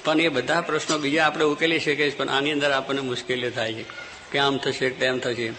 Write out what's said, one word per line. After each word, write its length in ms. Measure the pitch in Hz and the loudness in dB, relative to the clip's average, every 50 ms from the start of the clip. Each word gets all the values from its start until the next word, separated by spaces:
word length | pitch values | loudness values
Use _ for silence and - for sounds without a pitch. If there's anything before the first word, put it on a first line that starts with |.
| - | 2
પણ 180 | 147 156 156 | 2 2 4
એ 80 | 165 165 | 4 2
બધા 320 | 147 127 123 127 156 165 | 2 0 0 2 0 0
પ્રશ્નો 360 | 170 160 151 151 143 - 165 151 | 0 0 -2 -2 0 0 -2 0
બીજા 280 | 147 139 143 160 160 | 0 0 2 4 4
આપણે 180 | 151 151 156 156 | 4 4 4 2
ઉકેલી 360 | 151 147 147 160 165 165 160 | 2 2 2 2 2 2 2
શકીએ 160 | - 160 143 | 2 0 2
છીએ, 140 | 135 151 143 | 2 2 0
પણ 200 | 131 - 143 131 | 0 -2 -2 0
આની 220 | 135 135 139 147 | 0 0 0 0
અંદર 200 | 156 143 143 147 | 0 2 2 2
આપણને 300 | 139 135 131 - 135 139 | 2 2 0 -2 -4 -4
મુશ્કેલીઓ 480 | 139 131 123 120 - - 127 127 123 123 | -2 -2 -4 -4 -2 -4 -2 -2 -2 -4
થાય 240 | 110 123 113 110 110 | -2 -2 -4 -4 -4
છે 120 | 113 110 - - - - - - - - - | -6 -10 -12 -12 -14 -14 -14 -14 -16 -16 -4
કે 80 | - 143 | 0 2
આમ 180 | 139 139 139 127 | 2 2 2 2
થશે, 320 | - 143 127 - 139 135 | 0 -2 -2 0 0 -2
તેમ 300 | 127 - 131 127 131 127 | 0 0 0 0 0 0
થશે. 340 | 123 131 120 113 120 113 113 | -2 -2 -2 -2 -2 -4 -6